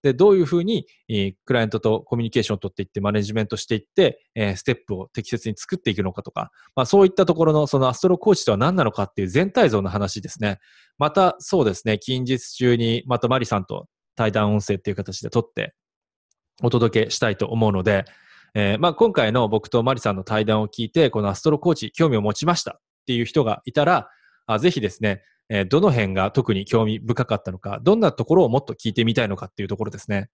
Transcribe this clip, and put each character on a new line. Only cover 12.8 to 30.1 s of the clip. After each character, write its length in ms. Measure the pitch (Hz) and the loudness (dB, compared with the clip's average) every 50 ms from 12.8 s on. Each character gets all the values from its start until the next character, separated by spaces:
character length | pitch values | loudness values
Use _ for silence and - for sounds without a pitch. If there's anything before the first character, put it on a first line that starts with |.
| 117 113 117 117 - | 2 0 -2 -2 -2
ま 120 | 131 123 117 | -2 -2 0
た 100 | - 117 | 2 0
マ 100 | 127 131 | 2 0
リ 80 | 120 | 0
さ 120 | - 113 101 | -2 -2 -4
ん 60 | 90 | -4
と 220 | _ - 50 - _ _ _ _ _ _ | _ -10 -12 -12 _ _ _ _ _ _
対 160 | - 113 107 | -2 -2 0
談 240 | 95 110 104 104 104 | 2 2 2 2 0
音 60 | 104 | 0
声 140 | 101 - 101 | 0 -2 -4
っ 40 | 95 | -4
て 120 | _ 104 | _ -6
い 20 | |
う 40 | 95 | -6
形 240 | - 95 - 98 - | -6 -8 -10 -12 -12
で 100 | - - | -12 -2
撮 100 | - 117 | -2 -2
っ 120 | - - _ | -2 -2 _
て 200 | - 50 - _ _ _ _ _ _ _ _ _ _ _ _ _ _ _ _ _ _ | -8 -8 -8 _ _ _ _ _ _ _ _ _ _ _ _ _ _ _ _ _ _
お 60 | - 117 | -2 0
届 380 | - 120 117 110 - 110 110 | 2 2 2 2 2 0 0
け 40 | - | 0
し 80 | - - | -2 -2
た 120 | 131 113 | -2 -2
い 80 | 98 - | 0 -2
と 80 | 104 | -4
思 200 | - 117 113 113 | -4 0 0 2
う 60 | 107 | 2
の 100 | 98 95 | 2 2
で、 220 | 90 107 101 98 - - - _ _ _ - - _ _ _ | 2 2 0 0 -2 -6 -16 _ _ _ -20 -20 _ _ _
え 200 | 107 104 98 104 | -2 0 0 0
ー、 40 | 120 | 2
ま 100 | 156 175 | 0 0
あ、 60 | 156 | 2
今 160 | - 233 226 190 | 2 0 2 2
回 180 | 156 120 107 | 2 0 2
の 160 | 113 127 117 104 | 2 2 0 2
僕 200 | 110 107 - - | 0 -2 -2 0
と 140 | - 120 | -2 0
マ 120 | 117 131 131 | 2 0 -2
リ 60 | 117 | 0
さ 120 | - 110 | -2 -4
ん 40 | 98 | -4
の 60 | 95 | -4
対 220 | 92 - 110 107 110 | -6 -2 -2 0 2
談 160 | 107 110 107 | 2 0 0
を 80 | 107 101 | 0 -4
聞 160 | - - 117 | -6 -8 -8
い 60 | - | -2
て、 180 | _ 165 156 123 | _ 2 2 2
こ 140 | - 110 | 2 0
の 80 | 104 101 | -2 -2
ア 40 | 98 | -4
ス 60 | - | -2
ト 100 | - 160 | 0 0
ロ 80 | 151 143 | 0 2
コ 120 | - 175 | 0 0
ー 40 | 156 | 0
チ 180 | - - - | 0 -4 -12
興 180 | _ - 165 156 | _ 0 0 2
味 80 | 123 107 | 2 2
を 20 | |
持 140 | 104 107 104 | 0 0 -2
ち 100 | - 147 | 0 0
ま 100 | 165 175 | 0 0
し 60 | - | 0
た 100 | - - | -4 -8
っ 80 | - _ _ _ _ _ _ | -12 _ _ _ _ _ _
て 80 | - 123 | -4 -2
い 80 | 117 | -2
う 20 | 117 | -2
人 180 | - - 156 | 0 0 0
が 200 | 123 110 104 - _ | 0 0 -2 -4 _
い 80 | 127 | -4
た 140 | - 151 143 | -2 0 2
ら、 240 | 160 180 131 - - _ _ _ _ _ _ _ | 2 2 0 0 -6 _ _ _ _ _ _ _
あ、 140 | - 110 107 | -2 -2 2
ぜ 120 | 135 180 | 2 2
ひ 120 | - 135 | 0 0
で 80 | 107 95 | -4 -4
す 120 | - - | -4 -2
ね、 200 | 110 104 95 95 _ _ _ _ _ _ | -2 -2 -2 -4 _ _ _ _ _ _
え 100 | 113 101 | -2 -2
ー、 40 | 98 | 0
ど 160 | 92 131 156 | 2 2 4
の 80 | 196 196 | 4 4
辺 240 | 131 117 104 95 95 | 2 2 0 0 0
が 160 | 95 95 104 | 0 -2 0
特 240 | - 139 123 - 104 | 0 0 0 0 -2
に 100 | 95 101 | -2 -2
興 220 | - - 113 110 | 0 0 0 2
味 140 | 107 107 104 | 0 -2 -4
深 260 | - 110 117 - 123 | -4 -4 -2 -2 -2
か 80 | - 110 | -2 -2
っ 80 | 101 _ | -4 _
た 80 | - | -10
の 60 | 92 92 | -12 -10
か、 200 | - 98 101 110 | -10 -10 -10 0
ど 140 | 113 165 214 | 2 2 4
ん 40 | 233 | 4
な 120 | 214 151 | 2 0
と 120 | - - 117 | 0 -2 -2
こ 120 | - 160 | 2 4
ろ 80 | 185 170 | 4 4
を 20 | 117 | 4
も 100 | 117 139 | 2 0
っ 60 | - | -2
と 80 | - | -4
聞 180 | - - - 113 | -14 -6 -6 -4
い 40 | 95 | -2
て 100 | 123 113 | 0 0
み 80 | 113 | 2
た 120 | 113 131 117 | 2 0 0
い 40 | 101 | -2
の 80 | 98 | -4
か 100 | - 101 | -8 -10
っ 80 | 92 _ | -14 _
て 80 | - | -10
い 40 | 101 | -8
う 20 | 90 | -8
と 80 | 101 | -6
こ 80 | 98 107 | -6 -6
ろ 60 | - | -10
で 80 | - 107 | -10 -14
す 120 | - - | -8 -6